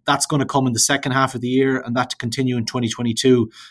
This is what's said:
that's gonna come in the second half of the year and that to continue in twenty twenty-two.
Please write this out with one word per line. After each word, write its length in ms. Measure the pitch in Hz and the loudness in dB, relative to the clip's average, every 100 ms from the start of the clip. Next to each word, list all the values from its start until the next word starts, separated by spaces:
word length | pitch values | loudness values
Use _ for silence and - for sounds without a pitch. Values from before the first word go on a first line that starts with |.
| - | -2
that's 200 | 143 - | 0 0
gonna 180 | 147 | 0
come 220 | 135 139 131 | 0 0 0
in 60 | |
the 80 | 117 | 0
second 320 | - 139 139 | 0 0 0
half 240 | 131 131 123 | 0 0 -2
of 40 | |
the 80 | 123 | -2
year 140 | 127 135 131 | 2 2 0
and 100 | 120 120 | -2 -4
that 140 | 123 | -4
to 60 | - | -4
continue 400 | 120 123 131 123 | -6 -2 -2 -2
in 100 | 113 | -4
twenty 220 | 127 120 | -4 -4
twenty-two. 600 | - 120 113 131 123 110 - - | -2 -2 2 4 4 2 -6 -20